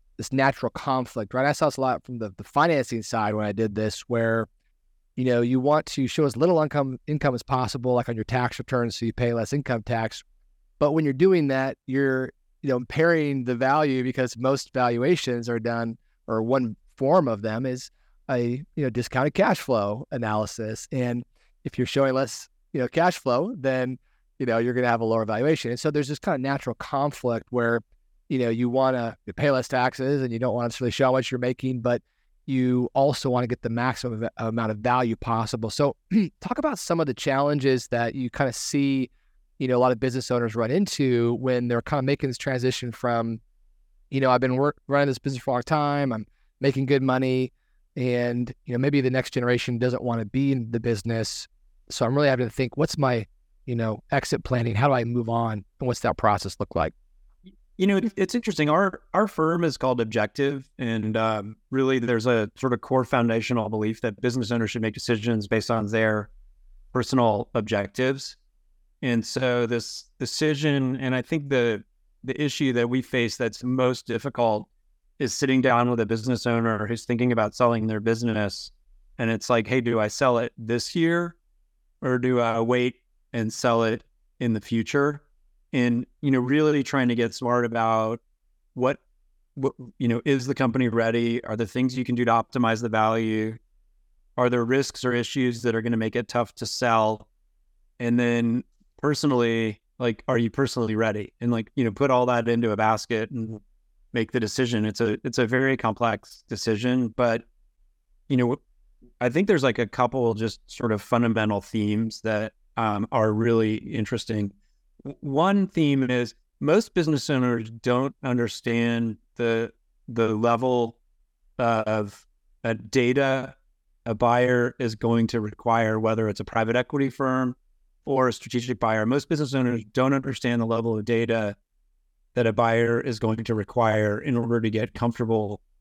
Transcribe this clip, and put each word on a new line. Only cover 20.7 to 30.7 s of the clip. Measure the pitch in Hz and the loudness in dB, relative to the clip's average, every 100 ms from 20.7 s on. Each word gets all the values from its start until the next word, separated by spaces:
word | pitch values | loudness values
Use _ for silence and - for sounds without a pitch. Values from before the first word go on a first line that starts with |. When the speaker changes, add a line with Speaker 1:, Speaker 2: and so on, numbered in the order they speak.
| 110 - | -8 -6
Speaker 1:
And | 135 123 120 - _ _ _ - | -4 -2 -4 -8 _ _ _ -8
if | - | -4
you're | 123 | -2
showing | 139 135 | 2 2
less, | 131 127 - - _ _ | 2 -2 -6 -18 _ _
you | 143 | -4
know, | 123 | -2
cash | 160 180 - | 2 0 0
flow, | 139 120 196 214 | 0 0 0 -2
then, | 131 127 127 127 _ _ _ - | -2 0 -2 -6 _ _ _ -6
you | 123 | 0
know, | 113 | 2
you're | 120 | 2
gonna | 123 123 | 2 2
have | 117 | 2
a | 113 | 2
lower | 113 107 | 0 0
valuation. | 107 143 160 120 | 0 0 0 -2
And | 120 | -4
so | 156 | -2
there's | 147 135 | -2 -2
this | 147 | -4
kind | - 147 | -4 -4
of | |
natural | 135 139 - 110 | -2 -4 -6 -8
conflict | - 139 143 - 123 113 - | -6 -2 -2 -2 -4 -4 -2
where, | 123 117 117 - _ _ _ - | 0 2 0 -2 _ _ _ -4
you | 135 | -2
know, | 117 | 0
you | 117 123 | 0 0
wanna | 127 131 127 117 - - - | 2 2 0 -4 -8 -14 -2
pay | 143 | 2
less | 135 - | 2 0
taxes | 127 127 - 131 143 | 0 0 0 -2 0
and | 131 | -2
you | 113 | -2
don't | 123 117 | -2 -2
wanna | |
necessarily | 120 | -4